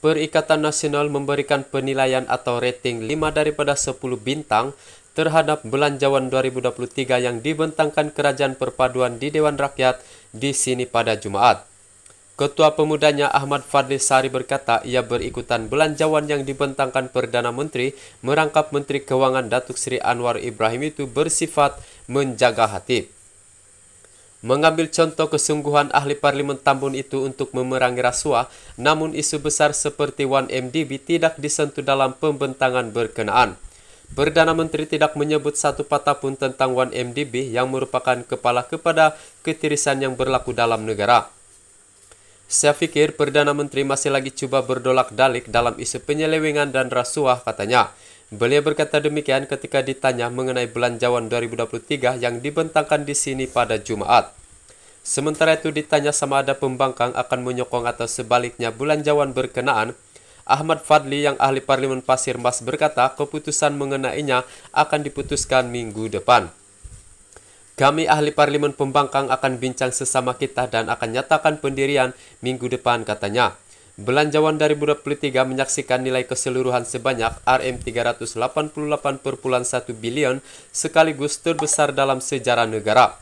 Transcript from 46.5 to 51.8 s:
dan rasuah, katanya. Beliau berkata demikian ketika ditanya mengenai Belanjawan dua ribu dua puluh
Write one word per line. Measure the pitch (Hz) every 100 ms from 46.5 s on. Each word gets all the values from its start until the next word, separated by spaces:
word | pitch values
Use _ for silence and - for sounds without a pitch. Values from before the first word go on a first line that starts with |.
| 147 143
dan | 131 127
rasuah, | 127 123 - 135 123
katanya. | - 110 101 123 107 - - - _
Beliau | 104 117 143 147
berkata | 147 151 151
demikian | 151 151 147 135 139
ketika | 135 - 139 131
ditanya | 135 131 123 117
mengenai | 123 131 127 120
Belanjawan | 117 120 117 123 123 113
dua | 120 117
ribu | 117
dua | 117
puluh | 120